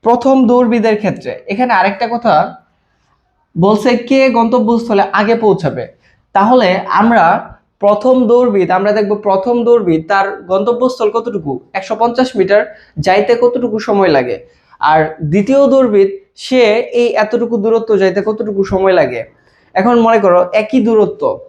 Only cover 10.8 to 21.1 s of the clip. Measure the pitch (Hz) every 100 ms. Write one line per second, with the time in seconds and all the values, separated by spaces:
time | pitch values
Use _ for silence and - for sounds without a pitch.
10.8 | 254 254 214 233 233 202 147 123 _ 190
11.8 | 190 208 233 - 254 208 190 202 208 -
12.8 | _ - 185 196 233 233 247 247 233 214
13.8 | 214 202 185 139 123 110 - _ _ _
14.8 | 147 156 156 - 156 185 202 269 277 269
15.8 | 254 202 196 - _ - - 254 226 220
16.8 | 247 240 240 208 214 226 226 226 208 226
17.8 | 226 202 190 185 214 214 214 196 196 190
18.8 | 190 180 139 120 110 _ _ _ _ 185
19.8 | 214 240 226 226 190 180 180 214 214 262
20.8 | 220 220 -